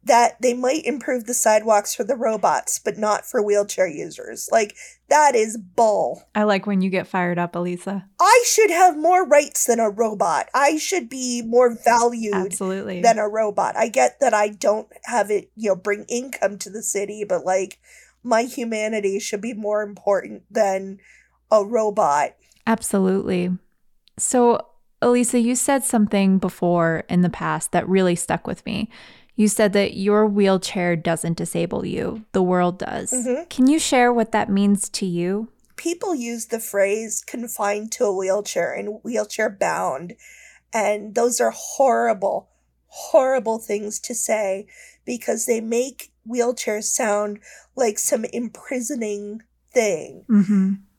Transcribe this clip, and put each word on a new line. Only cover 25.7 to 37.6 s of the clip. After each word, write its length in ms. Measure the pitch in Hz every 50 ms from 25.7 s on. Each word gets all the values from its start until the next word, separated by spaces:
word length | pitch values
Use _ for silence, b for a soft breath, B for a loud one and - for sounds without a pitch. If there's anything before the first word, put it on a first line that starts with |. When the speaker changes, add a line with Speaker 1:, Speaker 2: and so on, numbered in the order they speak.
| 277 269 240
Speaker 2:
something 560 | - - 226 208 208 - 196 196 190 190 190
before 640 | - 180 - - - 175 175 175 165 165 165 156 -
in 140 | - - 175
the 80 | 180 170
past 420 | - - 160 160 156 156 - -
that 160 | - 175 -
really 280 | - 185 190 185 180 175
stuck 320 | 170 - - - 165 -
with 180 | - 180 - _
me. 240 | - - - 220 B B B B B B B B B B
You 140 | - 214
said 240 | 208 - - 214 202 190
that 220 | 202 202 - -
your 300 | 190 190 208 208 214 214
wheelchair 680 | 214 202 208 202 190 190 185 190 - - 196 175 175 170
doesn't 420 | 160 - 170 165 160 - 165 170
disable 480 | - 170 165 - 170 170 180 - - -
you, 400 | - - - - - - 220 220 _ -
the 100 | 196 185
world 340 | 180 180 180 180 180 180 180
does. 320 | - - - - - -
Speaker 1:
Mm-hmm. 320 | - 254 233 254 247 285 339 _
Speaker 2:
Can 180 | - - 254
you 120 | 262 302 320
share 320 | - - 285 254 247 247 240
what 200 | 233 226 226 -
that 160 | 208 208 -
means 400 | 196 196 202 202 202 202 - -
to 160 | - - 208
you? 420 | 185 170 175 175 180 196 208 226 226 _ _ _ _ _
Speaker 1:
People 360 | - - 339 349 349 - 403 349
use 340 | 262 233 233 233 233 226
the 120 | - 233 226
phrase 640 | 226 - - 202 196 196 202 220 226 214 - - -
confined 640 | - - 247 233 240 - -